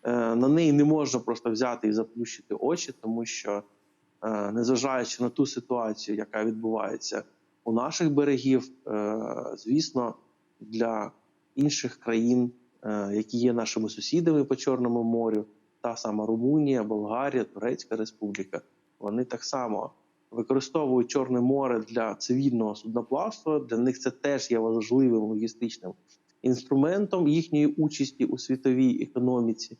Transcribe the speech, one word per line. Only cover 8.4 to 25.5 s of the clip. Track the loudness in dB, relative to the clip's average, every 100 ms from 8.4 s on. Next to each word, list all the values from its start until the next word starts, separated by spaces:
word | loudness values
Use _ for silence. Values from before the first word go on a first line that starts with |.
| 2 2 0 -14 -6
е, | -4 -2 -4 -6 -8 -8 -10
звісно, | 0 0 0 -4 -4 -8 _ _ _ _
для | -10 -4 -2 -2 -6 _ _ _ _ 0
інших | 0 0 -6 -8
країн, | -2 0 4 2 0 -4 _ _
е, | -6 -4 -2
які | -2 -2 0
є | 2
нашими | 2 -2 -4 -4
сусідами | -6 -2 0 2 2
по | 2 0
Чорному | 0 0 0 0
морю, | 0 0 2 0 -4 _ _ _
та | -8 -6
сама | -4 -4 0
Румунія, | 0 2 2 2 0
Болгарія, | 0 -2 -2 -2 -2 -2
Турецька | -4 -4 -4 -4 -6 -6
Республіка, | -6 _ -8 -6 -8 -8 _ _ _ _
вони | -6 -4 -4
так | -6
само | -6 -6 -4 -4 -6 _ _ _ _
використовують | -8 0 0 0 -2 2 2 2
Чорне | 0 2 2
море | 4 4 2 0 0
для | -2 -2 -4
цивільного | 0 2 2 2 0 -2
судноплавства. | -6 -6 -2 -2 -2 -4 -2 -2
Для | 0 0
них | 0 0
це | -4
теж | -2 -2 -2 0
є | 0
важливим | 2 0 2 4 4 4
логістичним | 0 -2 -4